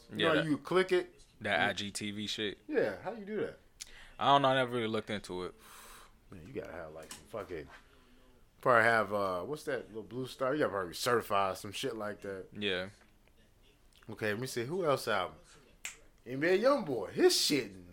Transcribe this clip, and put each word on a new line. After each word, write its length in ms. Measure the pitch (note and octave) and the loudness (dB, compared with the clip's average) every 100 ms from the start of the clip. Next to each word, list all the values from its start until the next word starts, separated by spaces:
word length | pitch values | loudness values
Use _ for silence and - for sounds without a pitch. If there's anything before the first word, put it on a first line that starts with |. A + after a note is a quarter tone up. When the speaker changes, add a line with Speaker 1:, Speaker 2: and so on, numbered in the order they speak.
| - | -8
Speaker 1:
You 120 | - E3 | 0 2
Speaker 2:
Yeah, 20 | |
Speaker 1:
know, 60 | D#3 | 2
Speaker 2:
that 80 | D#3 | 2
Speaker 1:
you 120 | C#3 | -2
click 340 | - F3 F#3 | 2 2 4
it. 220 | F3+ F3 - - - | 2 0 -8 -20 -8
Speaker 2:
That 180 | G#2 F2 | 0 2
Speaker 1:
You 40 | G2+ | 2
Speaker 2:
I 40 | |
G 180 | G2 G2+ | 0 -6
T 200 | - G#2 | -6 -6
V 160 | G#2 G2+ | -6 -6
shit. 320 | - G#2 - - | -4 -4 -6 -2
Speaker 1:
Yeah, 240 | C4+ A#2 - | 0 0 -2
how 80 | F3+ | -8
you 120 | A3+ | -8
do 120 | G3 G#3 | -6 -4
that? 180 | - - - - - - - - | -6 -8 -20 -18 -18 -18 -16 0
Speaker 2:
I 80 | A#2+ | 6
don't 160 | C#3+ | 6
know. 60 | C3+ | 6
I 60 | |
never 180 | C3 B2 | 4 2
really 160 | B2 A2 | 0 -2
looked 200 | A2 - | -2 -4
into 340 | G2+ - F2+ | -6 -6 -6
it. 100 | F2 - - - - - - - - | -6 -10 -20 -20 -20 -20 -20 -20 -20
Speaker 1:
Man, 100 | F#2 E2+ | -18 -12
you 140 | C3 | -10
gotta 120 | D2+ | -10
have, 200 | E2 D#2+ | -10 -12
like, 160 | D#2 D#2+ | -14 -16
some 80 | - - | -18 -12
fucking, 360 | A2 F2+ E2 C#2 - - - - - - - - _ | -10 -8 -10 -10 -18 -20 -20 -20 -20 -20 -20 -20 _
probably 240 | C3+ A#2 | 6 8
have, 280 | A2+ A2+ G2 | 8 6 4
uh, 260 | G2+ G2 F2+ | 0 0 -2
what's 240 | G2+ D3+ | -4 -8
that 240 | D3+ A#2+ G2 | -6 -6 -6
little 140 | A2 | -12
blue 240 | F#2+ B2 B2+ | -10 -8 -8
star? 260 | - C3 | -4 -2
You 60 | D3+ | 2
gotta 120 | A2+ | 0
probably 220 | G2 F2 | 0 -4
certify 600 | D2+ B2 A#2 - G2+ G2 | -4 2 2 2 2 2
some 180 | F#2 G#2 | -2 -8
shit 240 | - C3+ A2+ | -6 -6 -4
like 240 | G#2 G2+ | -8 -8
that. 220 | G2+ F#2+ - G#2 | -10 -10 -12 -4
Speaker 2:
Yeah. 280 | G2+ F2+ F#2+ - - _ _ _ _ _ - _ _ - - | -2 -2 -4 -12 -20 _ _ _ _ _ -20 _ _ -20 -14
Speaker 1:
Okay, 160 | G#2+ G#2+ | -4 -2
let 120 | G#2 | -2
me 60 | C3 | -4
see. 180 | B2 | -4
Who 200 | A#2+ F#3 | -4 0
else 240 | D#3+ C3 A#2 | 2 2 2
out? 260 | G2+ E2+ D#2 - - - - - - - - A#2 | 0 -2 -6 -20 -20 -20 -16 -16 -16 -20 -18 -10
N 140 | C3+ | -2
B 60 | E3 | 2
A 100 | A3+ | 4
Youngboy. 540 | B3+ C#4+ E3 A#2 F#2 | 4 2 0 -4 -2
His 220 | G3 F4+ | 4 4
shit 380 | - - C#3 G#2 F#2+ F2 | 6 2 0 -2 -10 -18